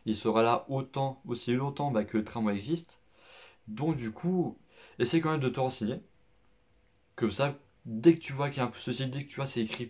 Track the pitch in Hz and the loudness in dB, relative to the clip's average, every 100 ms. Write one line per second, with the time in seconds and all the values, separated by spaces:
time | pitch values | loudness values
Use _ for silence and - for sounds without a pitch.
0 | 113 107 110 113 117 120 - 135 131 139 | -4 0 2 4 4 4 0 -4 -4 -2
1 | 135 131 - 120 - 123 139 139 143 110 | -2 -4 -8 -4 0 0 0 -2 -2 0
2 | 104 110 107 117 107 101 113 165 - - | 0 -2 -2 0 0 0 -2 -4 -6 -20
3 | _ _ - - - - - 110 156 143 | _ _ -20 -20 -20 -20 -12 -4 -2 -2
4 | 113 110 170 185 131 - _ - - - | -4 -4 0 2 0 -4 _ -20 -10 -2
5 | 120 165 160 156 131 135 131 - 107 147 | 2 2 2 2 0 0 -2 -2 -4 -4
6 | - _ _ _ _ _ _ _ _ _ | -8 _ _ _ _ _ _ _ _ _
7 | _ - 113 101 139 139 _ _ 120 110 | _ -2 0 2 -2 -2 _ _ -8 4
8 | 165 160 - 139 143 139 123 - - 120 | 6 6 2 -4 -4 -2 -4 -4 -6 -4
9 | 131 135 135 - 139 120 110 - - | -4 -6 -8 -6 -4 -2 -2 -4 -8